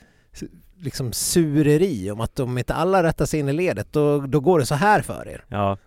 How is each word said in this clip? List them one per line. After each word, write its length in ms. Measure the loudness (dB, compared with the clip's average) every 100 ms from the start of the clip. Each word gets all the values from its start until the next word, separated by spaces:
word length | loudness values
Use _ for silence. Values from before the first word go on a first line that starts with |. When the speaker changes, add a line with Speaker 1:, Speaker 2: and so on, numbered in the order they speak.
| _ _ _
Speaker 1:
s-, 100 | -16 -16 -18 _ _
liksom 360 | -10 -6 -6
sureri 960 | -4 0 2 2 4 4 4 2 -2 -6
om 100 | -6
att 180 | -6 -4
om 180 | -4 -4
inte 160 | -2
alla 300 | -2 2 2
rättar 220 | 2 0 -2
sig 140 | -2
in 100 | -2
i 40 |
ledet, 400 | -2 -2 -4 -4
då, 260 | 0 2 0
då 200 | 0 0
går 200 | 2 2
det 60 | 2
så 100 | 2
här 260 | 4 4
för 260 | 0 -8 -12
er. 180 | -16 -8
Speaker 2:
Ja, 300 | -2 0 -2